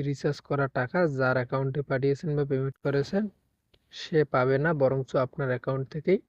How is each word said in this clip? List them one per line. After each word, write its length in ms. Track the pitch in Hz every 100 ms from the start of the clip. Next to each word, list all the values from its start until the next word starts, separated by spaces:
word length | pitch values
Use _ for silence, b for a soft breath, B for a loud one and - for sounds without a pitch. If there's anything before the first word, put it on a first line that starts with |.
রিচার্জ 360 | 143 139 160 143
করা 260 | - 143 135
টাকা 320 | - 123 180 170
যার 280 | 135 131 131
অ্যাকাউন্টে 460 | 123 135 135 139
পাঠিয়েছেন 480 | 139 139 139 139 170 147
বা 80 | 143
পেমেন্ট 320 | 135 135 135
করেছেন, 460 | 143 139 139 190 214 - _ _ _ _ _
সে 260 | - - 160 147
পাবে 300 | 139 127 135
না, 140 | 156
বরঞ্চ 380 | 160 131 135 131 160
আপনার 340 | 127 - 139
অ্যাকাউন্ট 360 | 127 - 135 135
থেকেই 300 | 160 - 196